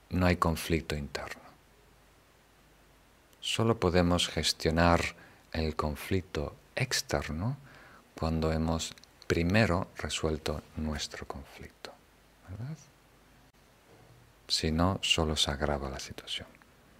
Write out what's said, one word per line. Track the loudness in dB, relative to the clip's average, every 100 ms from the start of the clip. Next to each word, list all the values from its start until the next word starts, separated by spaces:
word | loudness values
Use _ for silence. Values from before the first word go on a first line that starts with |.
| -4
no | 2 4
hay | 4
conflicto | 2 0 0 0 0
interno. | -6 -6 -8 -10 -14 -18 -20 _ -20 -20 -20 _ _ _ _ _ _ -20 -20 -20 -20 _ _ _ -12
Solo | -4 2 2 4
podemos | 4 6 4 4 2
gestionar | 0 -2 0 2 6 6 6 2 -8 -18 -20 -8
el | -4 -2
conflicto | -2 -4 -4 -2 -2 -2 -6 -6 -8 -10 -4
externo | -2 -2 -2 -2 -2 -4 -4 -4 -12 -20 -20 -20 -20
cuando | -4 0 2 2
hemos | 2 0 0 -4 -10 -20 -10 -2
primero | 0 2 4 4 2 -2 -8
resuelto | -8 -2 -2 -2 -4 -6 -8
nuestro | -6 -4 -4 -8 -10
conflicto, | -12 -12 -16 -18 -20 -18 -18 -18 _ _ _ _ -14
¿verdad? | -12 -10 -12 -16 -20 _ -20 -20 -20 -20 _ -20 -20 -20 -20 -20 -20 -20 -20 -4
Si | -2 0
no, | 2 2 2
solo | 2 2 2 0
se | 0
agrava | 0 0 0 -4
la | -8
situación. | -10 -12 -10 -10 -12 -20 -20 -20 -20